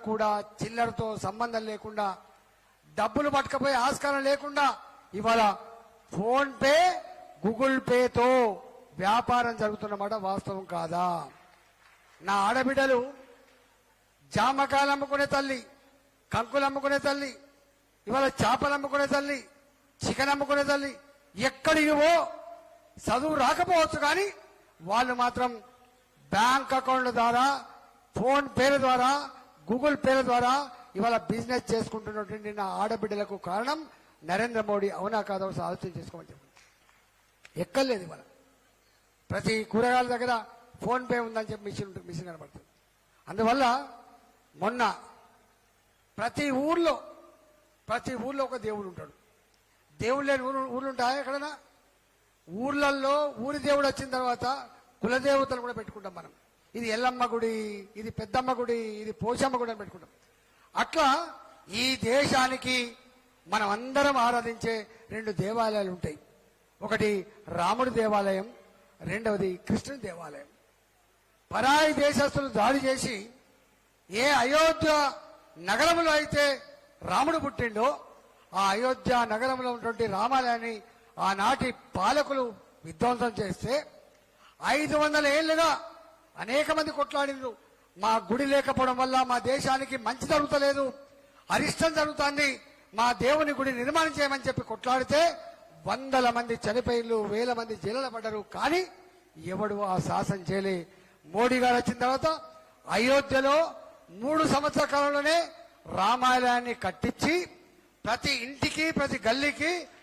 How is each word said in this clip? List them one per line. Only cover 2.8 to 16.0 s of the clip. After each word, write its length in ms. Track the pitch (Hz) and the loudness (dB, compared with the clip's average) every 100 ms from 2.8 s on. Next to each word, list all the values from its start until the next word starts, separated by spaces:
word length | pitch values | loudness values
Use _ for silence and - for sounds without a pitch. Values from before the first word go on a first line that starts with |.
| _ - | _ -2
డబ్బులు 320 | 214 285 294 277 | 0 0 2 2
పట్టుకపోయే 420 | 269 269 277 262 254 | 0 0 2 2 2
ఆస్కారం 360 | 269 285 277 269 | 0 0 0 2
లేకుండా 360 | 285 285 285 269 220 - - - 190 | 0 0 2 2 0 -8 -20 -12 -2
ఇవాళ 240 | 220 226 214 190 - - - - _ | 2 4 4 2 -6 -20 -20 -20 _
PhonePe, 640 | - 214 262 277 226 269 311 359 349 - - - - | -4 2 2 0 0 4 6 4 2 -6 -16 -20 -6
Google 320 | 202 226 269 262 262 | -4 0 2 2 2
Pay-తో 380 | 247 247 240 247 254 226 185 - - - - | 2 4 4 4 6 4 0 -10 -20 -16 -4
వ్యాపారం 520 | 190 233 240 247 240 220 | 0 2 2 0 0 -2
జరుగుతున్నమాట 540 | 214 208 208 202 202 214 190 | -4 -4 -6 -6 -4 -4 -2
వాస్తవం 380 | 196 - 190 190 | -4 -6 -8 -8
కాదా? 320 | 175 165 170 180 170 - - - _ _ _ _ _ _ _ | -6 -4 -2 -2 -2 -8 -18 -20 _ _ _ _ _ _ _
నా 120 | 175 202 196 | -2 0 2
ఆడబిడ్డలు 500 | 254 262 269 269 247 262 285 - - _ _ _ _ _ _ _ _ _ | 2 0 2 2 2 0 -10 -20 -20 _ _ _ _ _ _ _ _ _
జామకాయలు 600 | 202 240 269 269 269 285 277 | 0 2 2 2 2 2 0
అమ్ముకునే 320 | 277 277 285 285 | 0 0 0 0
తల్లి, 240 | 277 254 - - _ _ | -2 -6 -8 -20 _ _